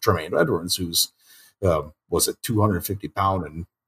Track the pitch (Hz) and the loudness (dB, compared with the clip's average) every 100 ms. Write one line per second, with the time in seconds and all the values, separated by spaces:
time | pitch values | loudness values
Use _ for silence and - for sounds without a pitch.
0 | - 87 80 147 147 87 87 - 87 85 | 2 2 2 2 2 0 -2 -4 -2 -2
1 | - _ _ - - - 95 78 76 - | -2 _ _ -20 -20 -2 2 2 -2 -12
2 | - 85 - - - 107 107 87 - 98 | -4 -2 -2 -4 -2 2 2 2 -2 -8
3 | - - 98 95 76 80 87 _ | -6 -2 0 0 -4 -10 -12 _